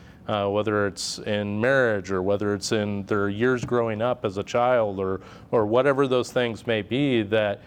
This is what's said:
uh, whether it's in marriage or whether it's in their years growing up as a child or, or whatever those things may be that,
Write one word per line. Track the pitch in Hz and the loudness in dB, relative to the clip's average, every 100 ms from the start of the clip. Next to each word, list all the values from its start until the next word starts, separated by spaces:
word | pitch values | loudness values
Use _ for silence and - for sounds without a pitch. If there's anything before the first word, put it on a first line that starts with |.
| - - - | -20 -12 -4
uh, | 107 101 | 0 0
whether | 101 104 104 101 | 0 2 2 0
it's | - - - | -2 -8 -6
in | 110 104 104 104 | -4 -2 -2 0
marriage | 123 139 120 104 90 | 2 2 2 0 -2
or | 95 | -2
whether | 92 101 104 | 0 0 0
it's | 101 - | -2 0
in | 110 104 101 95 | 0 0 -4 -2
their | 104 101 | 0 0
years | 101 123 123 | 0 0 0
growing | - 120 117 107 | 0 -2 0 -2
up | 120 123 | -2 -2
as | 110 95 | -4 -4
a | |
child | 95 120 123 123 107 95 | -2 0 2 2 2 -2
or, | 95 95 - - - | -4 -4 -8 -20 -2
or | 120 107 | 0 2
whatever | 120 139 135 139 | 4 4 2 2
those | 127 120 | 0 0
things | 127 120 107 - | 0 -2 -2 -2
may | 110 | -2
be | 92 123 143 120 | 0 0 2 2
that, | 101 110 104 101 | 2 0 0 -4